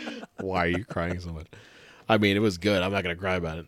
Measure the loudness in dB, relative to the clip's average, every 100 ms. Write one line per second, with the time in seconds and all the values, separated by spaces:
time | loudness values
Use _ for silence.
0 | -10 -12 -14 -10 -4 0 0 0 -4 -4
1 | -4 -4 -8 -12 -14 -18 -20 -20 -20 -8
2 | 2 4 6 4 2 2 2 2 2 0
3 | -2 -2 -2 0 -2 -6